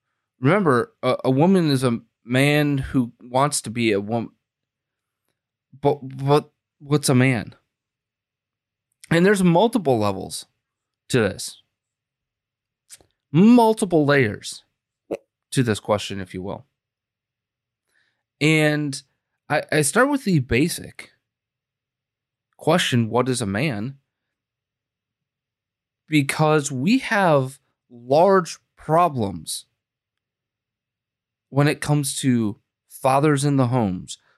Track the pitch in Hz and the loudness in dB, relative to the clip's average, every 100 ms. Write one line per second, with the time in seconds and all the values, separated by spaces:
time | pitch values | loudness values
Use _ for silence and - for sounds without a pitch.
0 | _ _ _ - 131 202 165 123 - _ | _ _ _ -4 0 2 2 0 0 _
1 | 127 - - 135 175 190 156 135 131 117 | -4 -2 0 2 4 4 2 0 0 -4
2 | - _ 113 127 143 147 147 139 131 135 | -8 _ -4 0 2 2 0 -2 -4 -4
3 | 120 - 123 127 147 143 113 120 113 101 | -4 -8 -6 -2 -2 -4 -8 -4 -2 -2
4 | 101 117 - _ _ _ _ _ _ _ | -2 -6 -8 _ _ _ _ _ _ _
5 | _ _ _ _ _ _ _ 135 143 143 | _ _ _ _ _ _ _ -4 -2 -2
6 | 131 135 135 147 - _ _ _ 143 147 | -6 -6 2 2 0 _ _ _ -4 -2
7 | 147 123 131 117 - - _ _ _ _ | 2 2 2 0 -6 -18 _ _ _ _
8 | _ _ _ _ _ _ _ _ _ _ | _ _ _ _ _ _ _ _ _ _
9 | - 165 185 202 180 165 233 233 143 117 | -2 2 2 4 4 4 2 0 0 0
10 | 104 95 82 - - _ _ _ _ _ | 0 -4 -10 -14 -18 _ _ _ _ _
11 | - 127 101 - - - _ _ _ _ | -4 0 0 -4 -14 -16 _ _ _ _
12 | _ _ _ _ _ _ _ _ _ - | _ _ _ _ _ _ _ _ _ -20
13 | _ _ _ 147 214 247 220 220 190 165 | _ _ _ 4 6 6 4 2 0 0
14 | 139 143 110 98 - - _ _ _ _ | 2 2 2 -4 -14 -18 _ _ _ _
15 | - - _ _ - 143 117 101 - 104 | -12 -12 _ _ -8 -2 -2 -2 -2 -4
16 | - 98 92 95 95 - - _ _ _ | -4 -12 -12 -12 -12 -14 -16 _ _ _
17 | _ _ _ _ _ _ _ _ _ _ | _ _ _ _ _ _ _ _ _ _
18 | _ _ _ - 151 156 151 151 147 139 | _ _ _ -2 0 2 2 0 -4 -8
19 | - _ _ _ - 151 - 151 143 226 | -14 _ _ _ -6 -4 -2 -2 0 0
20 | 269 285 208 165 123 117 170 - 67 - | 0 0 0 0 0 0 -2 -4 -14 -20
21 | - _ _ _ _ _ _ _ _ _ | -20 _ _ _ _ _ _ _ _ _
22 | _ _ _ _ _ - 147 175 - 123 | _ _ _ _ _ -8 -2 0 0 0
23 | 110 117 127 123 101 98 156 104 123 139 | 0 -2 -2 -2 -4 -4 -4 -6 -10 -12
24 | _ _ _ _ _ _ _ _ _ _ | _ _ _ _ _ _ _ _ _ _
25 | _ _ _ _ _ _ _ _ _ _ | _ _ _ _ _ _ _ _ _ _
26 | - 151 139 - 156 151 135 131 156 254 | -2 -2 0 0 0 0 -2 -4 0 0
27 | - 208 185 143 131 - _ _ _ 120 | 0 0 2 2 0 -10 _ _ _ -12
28 | 120 147 196 190 165 - _ _ - 160 | 0 2 4 2 0 -10 _ _ -2 0
29 | 175 131 101 90 76 - - _ _ _ | 0 -2 -6 -8 -12 -14 -14 _ _ _
30 | _ _ _ _ _ _ _ _ _ _ | _ _ _ _ _ _ _ _ _ _
31 | _ _ _ _ - 139 143 143 - 147 | _ _ _ _ -8 0 0 0 -2 -2
32 | 139 - 135 120 104 - _ _ _ - | -2 -4 0 0 0 -6 _ _ _ -6
33 | 131 139 151 143 143 139 120 127 104 90 | 0 2 2 0 0 0 0 0 -2 -4
34 | 78 - _ | -10 -18 _